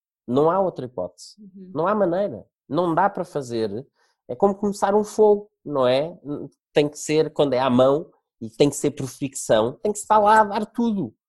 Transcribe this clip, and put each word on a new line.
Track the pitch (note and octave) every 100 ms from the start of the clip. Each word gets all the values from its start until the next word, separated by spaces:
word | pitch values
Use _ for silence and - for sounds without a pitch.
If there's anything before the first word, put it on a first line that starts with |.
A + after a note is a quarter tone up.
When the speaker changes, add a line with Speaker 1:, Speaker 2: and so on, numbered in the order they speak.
| _ _ -
Speaker 1:
Não | B2+ D#3
há | F#3
outra | F#3+ - B2+
hipótese. | - - - - -
Speaker 2:
Uhum. | G#3 F#3+ F#3
Speaker 1:
Não | E3+ E3+
há |
maneira. | G#3+ F#3+ E3+ G3+ A2 - _ _
Não | D3 F3+ D#3+
dá | G3
para | G3+ F3
fazer. | D3+ B2+ A#2 A2 G2+ C#3+ _ _ _ -
É | B2
como | G3+ G3+
começar | G#3 G3 G3+ G3+
um |
fogo, | G#3 - G#3+ G3+ G#3 _
não | D3 C#3+ B2+
é? | B2+ D#3 F3 C3 D3 C#3 - _
Tem | - D3
que | -
ser, | - D3+ D3+
quando | - C#3+
é | B2+
à | C3
mão, | B2 C3 C#3+ F3 _ _ _
e | A2
tem | - D3
que | -
ser | D3
por | C#3+ C3+
fricção, | - C#3 - - A#2 A2+ -
tem | G#3
que | G#3
estar | - G#3+
lá | G#3 A3
a |
dar | G#3+ G#3 G#3+
tudo. | - A#3 G3+ B2+ -